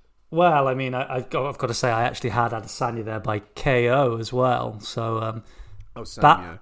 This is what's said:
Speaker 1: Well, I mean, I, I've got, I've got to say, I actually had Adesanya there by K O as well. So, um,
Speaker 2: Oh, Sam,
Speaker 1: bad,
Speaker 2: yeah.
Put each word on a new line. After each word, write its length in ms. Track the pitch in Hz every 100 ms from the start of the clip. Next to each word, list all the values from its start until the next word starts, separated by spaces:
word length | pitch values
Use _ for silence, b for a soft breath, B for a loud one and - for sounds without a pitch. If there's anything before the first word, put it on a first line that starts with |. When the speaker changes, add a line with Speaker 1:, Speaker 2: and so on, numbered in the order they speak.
| _ _ -
Speaker 1:
Well, 360 | 160 175 151 135
I 60 |
mean, 220 | 131 131
I, 220 | 127 135 131
I've 120 | 120
got, 180 | 143 139
I've 120 | -
got 80 | 123
to 80 |
say, 160 | 117 127
I 140 | 113
actually 260 | 120 123 123
had 220 | 110 117
Adesanya 520 | 113 107 - 123 117
there 160 | 107 110
by 200 | 120 104 -
K 360 | - - 127 120
O 260 | 131 135 113
as 160 | 113
well. 480 | 123 127 123 120 110
So, 380 | - - 113 113
um, 240 | 110 113 - b b b b
Speaker 2:
Oh, 100 | -
Sam, 180 | 110 -
Speaker 1:
bad, 160 | 143 160
Speaker 2:
yeah. 160 | 87 82